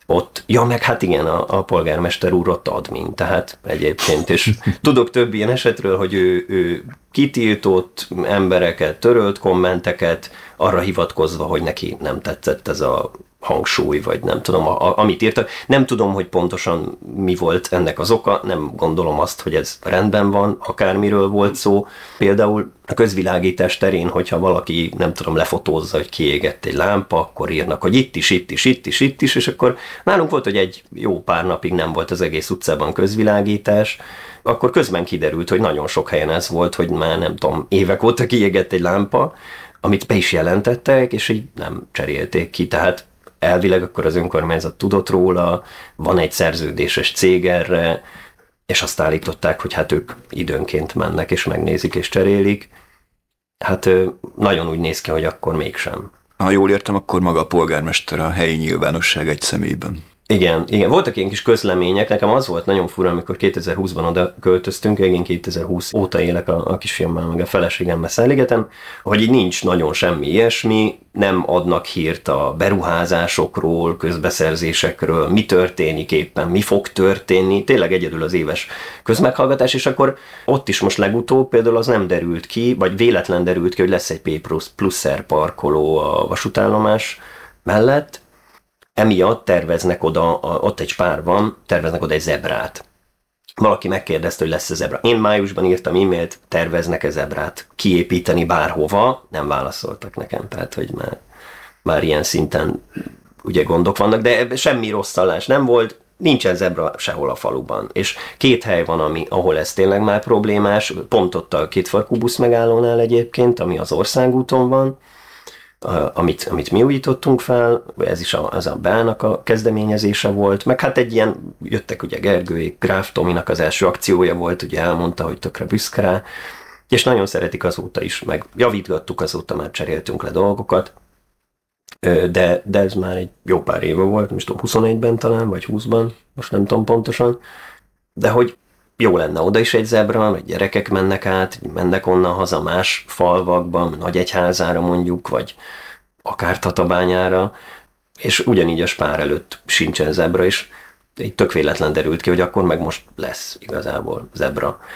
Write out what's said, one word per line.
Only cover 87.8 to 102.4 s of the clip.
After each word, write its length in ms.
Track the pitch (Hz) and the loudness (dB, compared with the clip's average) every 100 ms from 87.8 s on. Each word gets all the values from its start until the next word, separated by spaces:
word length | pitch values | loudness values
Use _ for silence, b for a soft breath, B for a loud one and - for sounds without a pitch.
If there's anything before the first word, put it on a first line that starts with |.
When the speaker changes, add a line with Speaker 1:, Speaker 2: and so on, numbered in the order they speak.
| 120 143 147 - _ b b b _ _ _ - | 4 2 0 -10 _ b b b _ _ _ 0
Speaker 1:
Emiatt 460 | 110 92 92 113 | 4 4 4 2
terveznek 600 | - 87 80 85 92 85 | 0 0 2 0 0 0
oda, 340 | 80 80 85 82 | 0 2 0 0
a, 180 | 80 85 | -2 -2
ott 200 | 101 - | -2 -2
egy 80 | 82 | -6
spár 340 | - 90 73 | -2 -2 0
van, 320 | 82 98 107 - - | 0 0 0 -4 -2
terveznek 360 | 87 82 82 | -2 0 -2
oda 120 | 80 | -2
egy 60 | 78 | -2
zebrát. 640 | 80 73 - 57 - - - _ _ _ _ _ - | -2 -4 -2 -4 -6 -12 -20 _ _ _ _ _ -12
Valaki 340 | - 107 95 92 | 0 2 2 0
megkérdezte, 560 | 92 - 78 85 - | -4 -2 -2 -2 -2
hogy 80 | 80 | -2
lesz-e 220 | 76 - | -2 -4
zebra. 240 | 82 80 - | -4 -4 -2
Én 140 | 117 117 | 2 2
májusban 480 | 107 104 98 90 | 4 2 0 0
írtam 300 | 92 90 78 | 2 2 0
e-mailt, 440 | 90 98 87 82 - - | 2 2 2 -2 -8 -4
terveznek-e 640 | 85 82 85 85 82 78 | -2 0 -2 -2 -2 -2
zebrát 560 | 76 71 76 73 - - - | -4 -6 -6 -8 -10 -16 -4
kiépíteni 680 | 101 87 87 90 90 85 | 2 2 2 0 2 2
bárhova, 800 | 85 85 80 82 78 101 120 131 - | 2 2 0 -2 0 2 2 0 -6
nem 180 | 78 73 | -6 -4
válaszoltak 680 | 69 65 - - - - - | -4 -4 -8 -10 -10 -12 -12
nekem, 320 | - - - | -8 -8 -8
tehát 260 | - - | -10 -10
hogy 160 | - - | -8 -8
már, 280 | - - - - B B B B B | -8 -8 -10 -14 B B B B B
már 200 | - 76 | -2 0
ilyen 200 | 80 76 | 2 0
szinten 600 | 76 80 | 0 0